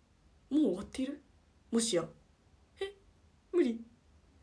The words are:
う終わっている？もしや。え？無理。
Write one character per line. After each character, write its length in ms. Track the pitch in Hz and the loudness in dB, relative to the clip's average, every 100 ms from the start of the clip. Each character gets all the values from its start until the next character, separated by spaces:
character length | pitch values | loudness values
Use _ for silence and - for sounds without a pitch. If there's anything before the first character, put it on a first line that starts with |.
| _ _ _ _ _ | _ _ _ _ _
う 60 | 285 | 2
終 140 | 262 180 | 2 0
わ 60 | |
っ 20 | 202 | -6
て 160 | - | -6
い 40 | 269 | -6
る？ 140 | - - _ _ _ _ | -6 -16 _ _ _ _
も 80 | 233 | 0
し 180 | 226 180 | 2 0
や。 80 | - - _ _ _ _ _ - | -2 -10 _ _ _ _ _ -12
え？ 140 | 392 403 - _ _ _ _ | -12 -12 -20 _ _ _ _
無 100 | 359 | 2
理。 200 | 262 226 - - _ - _ _ | 2 0 -10 -20 _ -20 _ _